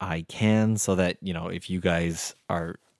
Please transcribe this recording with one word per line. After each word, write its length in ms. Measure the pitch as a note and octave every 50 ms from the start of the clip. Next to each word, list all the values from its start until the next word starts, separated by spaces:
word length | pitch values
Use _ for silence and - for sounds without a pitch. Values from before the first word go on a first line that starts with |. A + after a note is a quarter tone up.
I 220 | F#2+ F2+ E2 E2 E2
can, 540 | - - - A2+ G#2+ G#2+ A2 A2 A2 A2
so 180 | G#2 - - F#2+
that, 240 | F2+ F2+ F2 - -
you 140 | - F#2+ F2
know, 140 | E2 E2 F2
if 200 | F2+ F2 - -
you 120 | F#2 F2+
guys 560 | E2+ F#2 E2+ E2+ E2+ E2+ E2 D2+ - - - _ _ -
are 280 | F2 E2+ - - - - _ _ _ _